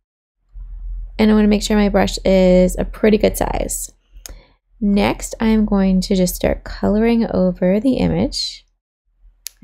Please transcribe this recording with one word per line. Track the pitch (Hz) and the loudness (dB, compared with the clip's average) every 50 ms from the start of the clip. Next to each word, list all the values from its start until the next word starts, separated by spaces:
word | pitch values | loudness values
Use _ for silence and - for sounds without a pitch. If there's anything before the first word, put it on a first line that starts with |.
| _ _ _ _ _ _ _ _ _ _ - - - - - - - - - - - - - - | _ _ _ _ _ _ _ _ _ _ -18 -16 -14 -14 -14 -12 -10 -10 -8 -8 -10 -8 -4 0
And | 214 214 214 | 2 2 4
I | |
wanna | 214 214 208 | 4 4 4
make | 214 202 - | 2 2 0
sure | - 220 | 0 0
my | 208 208 202 | 2 2 2
brush | 196 190 196 190 - - - | 2 2 0 0 -2 -4 0
is | 190 190 190 185 185 180 185 185 180 180 180 | 2 4 4 6 6 6 6 4 2 0 -2
a | 185 | -6
pretty | - - - - 220 214 208 | -6 -4 0 0 2 2 4
good | 202 190 - | 2 0 0
size. | - - - - - - - - - - - _ _ _ _ - - - - - - - _ _ _ _ _ _ - | -2 -4 -4 -4 -6 -6 -6 -8 -10 -12 -14 _ _ _ _ -20 -20 -20 -20 -20 -20 -20 _ _ _ _ _ _ -4
Next, | 214 202 202 208 202 233 320 - - - - - | -2 0 2 2 2 0 -2 -4 -8 -12 -8 -4
I'm | 226 220 220 220 208 | 0 0 2 2 0
going | 214 202 196 190 190 185 185 180 | 0 0 2 2 2 2 0 0
to | - 202 | 0 0
just | 185 180 180 - | 0 0 0 -2
start | - - - - - - | -2 -2 -2 -2 -2 -6
coloring | - - - - 190 202 214 226 233 233 226 226 - - | -14 -10 -4 -2 0 0 2 2 2 2 2 0 0 0
over | 185 185 185 175 - 190 180 190 214 | 0 0 0 0 0 0 0 0 0
the | 214 269 254 | 0 0 0
image. | - 180 165 165 170 208 294 - - - - - - _ _ _ _ _ _ _ _ _ _ _ _ _ - _ _ - - _ _ | 0 0 0 0 0 -2 -2 -4 -4 -6 -6 -8 -12 _ _ _ _ _ _ _ _ _ _ _ _ _ -20 _ _ -20 -20 _ _